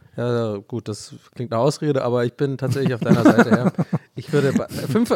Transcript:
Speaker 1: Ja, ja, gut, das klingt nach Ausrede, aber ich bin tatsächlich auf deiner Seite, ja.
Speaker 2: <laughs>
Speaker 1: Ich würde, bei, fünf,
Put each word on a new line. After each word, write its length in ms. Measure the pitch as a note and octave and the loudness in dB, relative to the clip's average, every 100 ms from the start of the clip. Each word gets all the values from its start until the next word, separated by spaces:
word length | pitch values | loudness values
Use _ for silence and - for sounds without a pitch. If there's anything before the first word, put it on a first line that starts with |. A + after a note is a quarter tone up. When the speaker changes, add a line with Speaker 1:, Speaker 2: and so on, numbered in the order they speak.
| - - | -16 -6
Speaker 1:
Ja, 380 | A#2+ A#2+ A2+ | -4 -2 -2
ja, 40 | G2+ | -6
gut, 280 | G2+ A#2 - | -8 -10 -8
das 280 | G#2 - B2 _ | -10 -12 -20 _
klingt 160 | - A#2+ | -12 -6
nach 80 | A2+ | 0
Ausrede, 460 | C3+ - D3+ C#3 | 0 0 -2 0
aber 200 | B2 B2 | 0 0
ich 100 | B2 - | -2 -2
bin 200 | C#3 C3+ | -4 -4
tatsächlich 340 | C3 C#3 C3 | -4 -2 -2
auf 60 | A#2+ | -2
deiner 240 | - - | 2 4
Seite, 260 | D4 A3+ A3+ | 6 6 4
ja. 220 | G3+ B2+ - | 2 0 -2
Speaker 2:
<laughs> 400 | - - - - | -2 -4 -6 -16
Speaker 1:
Ich 160 | - | -2
würde, 220 | D3 C3+ | 0 2
bei, 140 | A#2+ - | 0 -2
fünf, 420 | - C3 F#3+ A#3 | -8 -2 0 2